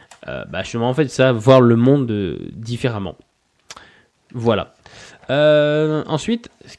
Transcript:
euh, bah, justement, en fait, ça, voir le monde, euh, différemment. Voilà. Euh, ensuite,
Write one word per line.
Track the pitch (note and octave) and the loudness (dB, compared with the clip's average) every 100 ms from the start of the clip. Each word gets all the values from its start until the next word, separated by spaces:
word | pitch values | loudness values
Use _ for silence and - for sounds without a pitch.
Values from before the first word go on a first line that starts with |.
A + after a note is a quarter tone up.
| _ - - | _ -20 -14
euh, | C2 - | -12 -10
bah, | F2+ | -10
justement, | G2 A#2 A#2+ | -8 -4 -2
en | |
fait, | B2+ C#3 | -2 -2
ça, | - C3 | 0 0
voir | A2+ A2+ C3 | 2 4 6
le | A#2+ A#2 | 6 4
monde, | B2 C#3+ A#2+ | 4 2 0
euh, | G#2 F2+ G1+ G1+ | -4 -4 -6 -12
différemment. | - A#2 A#2+ B2+ G#2+ F#2 - _ _ _ _ - - - _ _ _ _ | -14 -12 -6 -6 -6 -10 -12 _ _ _ _ -20 -20 -20 _ _ _ _
Voilà. | B2 A#2 G2+ - _ - - - - - | -4 0 0 -4 _ -20 -20 -20 -14 -4
Euh, | C#3+ D3+ D3+ D3 D3+ D#3 D#3 - | 0 4 4 2 0 0 -2 -4
ensuite, | D#3 - A#3 - _ - | -4 -4 -6 -8 _ -20